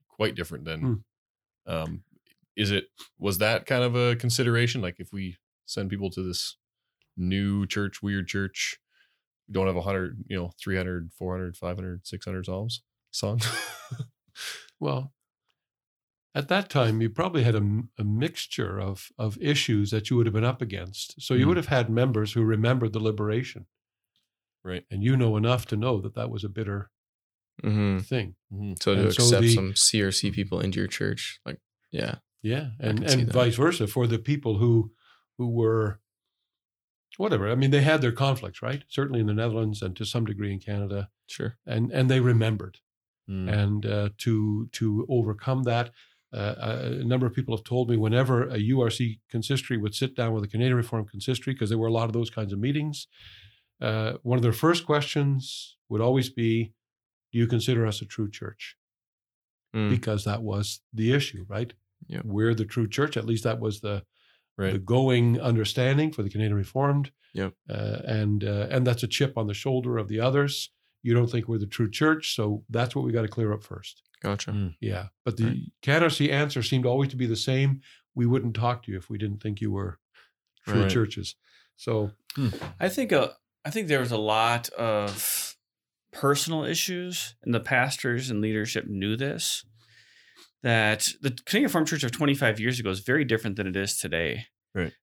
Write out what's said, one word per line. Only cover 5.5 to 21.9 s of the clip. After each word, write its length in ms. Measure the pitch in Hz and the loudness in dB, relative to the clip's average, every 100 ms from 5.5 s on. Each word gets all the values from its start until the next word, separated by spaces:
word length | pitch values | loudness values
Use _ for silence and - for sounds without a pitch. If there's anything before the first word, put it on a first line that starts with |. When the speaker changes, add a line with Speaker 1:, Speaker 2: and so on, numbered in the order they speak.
| _ - | _ -12
Speaker 1:
send 240 | - 95 | -6 -4
people 200 | 98 98 | -4 -4
to 120 | 90 | -4
this 340 | 92 87 - - _ _ _ _ _ - | -6 -4 -8 -10 _ _ _ _ _ -6
new 500 | 90 98 101 101 95 | -2 0 0 0 -2
church, 360 | 104 101 - | -2 -4 -4
weird 240 | 101 98 90 | -4 -4 -4
church, 500 | 101 95 - - - _ _ _ _ _ _ _ | -4 -4 -4 -8 -8 _ _ _ _ _ _ _
we 40 | |
don't 140 | 101 95 | -2 0
have 100 | 90 | 0
a 60 | |
hundred, 420 | 92 98 90 107 - | -2 -2 -4 -8 -8
you 100 | 95 | -6
know, 140 | 87 - | -6 -8
three 180 | - 95 | -4 -2
hundred, 360 | 90 90 85 | -2 -6 -8
four 240 | - 92 92 | -8 -6 -6
hundred, 200 | 90 87 | -8 -8
five 200 | 90 92 | -8 -6
hundred, 280 | 92 90 - | -8 -10 -12
six 180 | 101 | -12
hundred 220 | - 92 95 | -8 -8 -6
psalms, 360 | 95 113 117 _ _ _ | -6 -6 -8 _ _ _
songs? 340 | - 104 113 113 | -6 -2 -2 -2
<laughs> 600 | - - - - - - _ _ - - - - - | -4 -8 -12 -14 -12 -12 _ _ -14 -14 -14 -18 -8
Speaker 2:
Well, 340 | 151 131 135 _ _ _ _ _ _ _ _ _ _ _ _ | -4 -4 -6 _ _ _ _ _ _ _ _ _ _ _ _
at 140 | - 139 | -8 -2
that 200 | 190 190 | -2 0
time, 320 | 139 117 110 | 2 4 4
you 80 | 113 | 0
probably 340 | 110 185 165 | 0 0 2
had 100 | 120 | 4
a 40 | 110 | 4
m-, 320 | 104 107 117 - | 2 0 -2 -4
a 80 | |
mixture 760 | 104 107 156 - - - 95 98 | -2 0 -2 -4 -10 -4 -4 -4
of, 300 | 98 95 - - | -6 -8 -12 -6
of 200 | 110 101 | -6 -2
issues 500 | 147 143 - 107 101 | 0 0 2 2 2
that 200 | 110 104 | 0 2
you 60 | 120 | 2
would 100 | 117 | 4
have 80 | |
been 100 | 104 | 4
up 160 | 120 127 | 0 0
against. 600 | 113 95 87 - - - | -6 -6 -10 -12 -14 -12
So 120 | - | 0
you 100 | 123 | 4
Speaker 1:
Hmm. 40 | 143 | 6
Speaker 2:
would 80 | 180 | 4
have 100 | - | 4
had 200 | 135 | 2
members 440 | 113 | 4